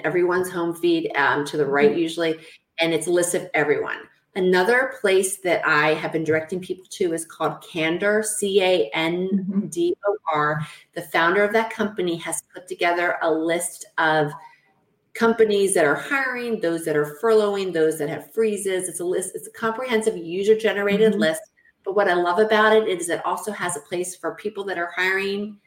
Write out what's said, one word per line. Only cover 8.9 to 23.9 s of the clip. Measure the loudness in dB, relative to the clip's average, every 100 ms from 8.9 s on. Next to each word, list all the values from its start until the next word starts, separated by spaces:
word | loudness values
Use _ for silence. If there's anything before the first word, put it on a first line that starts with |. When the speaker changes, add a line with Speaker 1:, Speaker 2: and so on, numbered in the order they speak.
Speaker 1:
N | -2 -2 -2 0 -2 0 -2 -4
D | -2 -2 -2 -2
O | -4 -2
R. | 0 0 -2
Speaker 2:
Mm-hmm. | -6 -14 _ -12
Speaker 1:
The | -4
founder | 2 2 4
of | 4
that | 2 0
company | -2 -4 -2 -4 -4
has | -6 -8 -8
put | -14 -10
together | -2 0 2 0 0
a | 0
list | 0 0 -2 -4 -10 -10 -2
of | 2 2 0 -4 -18 _ _ _ _ _ _
companies | 0 2 4 4 4 2 4
that | 2
are |
hiring, | 2 -2 -2 -2 -4 -4 -2
those | -2 -2 -2
that | -2
are | -2 0
furloughing, | 4 4 4 0 -2
those | 2 2 0
that | -4
have | -6 -6
freezes. | -2 0 0 -2 -4 -4
It's | -6
a | -4
list, | -2 -4 -8
it's | -14
a |
comprehensive | -6 -4 -4 -2 0 0 -4
user-generated | -4 0 2 4 2 0 2 4 4
Speaker 2:
Mm-hmm. | 4
Speaker 1:
list. | 0 0 -8 _ _ _ -2
But | 2
what | 2
I | 2
love | 2 2
about | 2 4 6 4
it | 4
is | -2 -2
it | -4
also | -4 -6 -6
has | -6 -6 -6
a |
place | -6